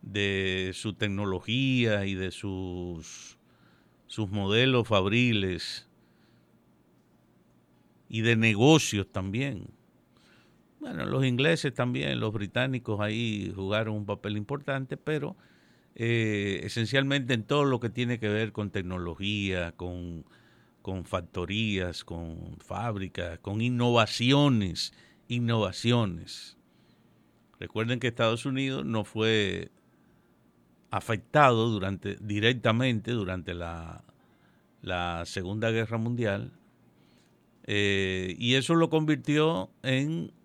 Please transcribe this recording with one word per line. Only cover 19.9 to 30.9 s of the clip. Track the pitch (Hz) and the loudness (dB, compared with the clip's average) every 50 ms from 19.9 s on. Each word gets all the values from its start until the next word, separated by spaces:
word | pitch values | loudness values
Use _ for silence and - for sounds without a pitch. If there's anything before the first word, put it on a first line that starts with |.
| 90 87 87 87 85 82 73 - - - _ _ _ _ _ _ _ _ _ | -6 -6 -8 -8 -10 -10 -12 -16 -20 -20 _ _ _ _ _ _ _ _ _
con | - 95 95 85 | -6 -6 -6 -6
factorías, | - - 92 85 85 _ 92 90 80 98 107 113 110 101 95 90 90 82 - - | -4 -4 -6 -6 -6 _ -6 -4 -2 -2 0 0 0 0 0 0 -2 -4 -6 -10
con | - 87 85 85 82 80 82 82 85 85 - | -10 -10 -8 -8 -8 -8 -10 -10 -12 -12 -16
fábricas, | - - 95 95 110 120 110 101 95 90 - - 87 85 85 85 | -12 -10 -8 -6 -4 -4 -4 -4 -6 -6 -6 -6 -6 -6 -8 -10
con | _ 101 98 107 | _ -6 -2 0
innovaciones, | 113 123 123 120 120 120 120 117 110 104 - - 117 123 139 143 147 143 131 113 101 92 82 - - - - - - _ _ _ _ _ | 0 0 2 2 4 6 6 6 6 4 2 0 4 4 6 6 8 6 6 6 4 2 -2 -4 -6 -8 -8 -16 -20 _ _ _ _ _
innovaciones. | 120 120 120 117 117 113 104 92 92 - - 117 120 120 113 101 85 82 87 - - - - - - _ _ _ _ _ _ _ _ _ _ _ _ _ _ _ _ _ _ _ _ _ | -2 0 2 2 2 2 2 0 -2 -2 2 2 4 4 2 0 -2 -6 -10 -14 -16 -16 -16 -18 -20 _ _ _ _ _ _ _ _ _ _ _ _ _ _ _ _ _ _ _ _ _
Recuerden | - 87 - 110 110 117 127 120 | -14 -8 -4 -4 -2 -2 -2 0
que | 120 123 | 0 -2
Estados | 113 - 120 113 113 117 - | 0 2 2 2 2 0 -2
Unidos | 143 131 131 135 135 131 139 135 | -4 -2 -2 -2 -2 -4 -4 -4
no | 139 113 110 104 | -2 -2 -2 -2
fue | - - 110 110 113 113 110 104 95 92 90 85 - _ _ _ _ _ _ _ _ _ _ _ _ _ _ _ _ _ _ _ _ _ _ _ _ | -4 -2 0 2 4 4 4 4 2 0 -4 -6 -10 _ _ _ _ _ _ _ _ _ _ _ _ _ _ _ _ _ _ _ _ _ _ _ _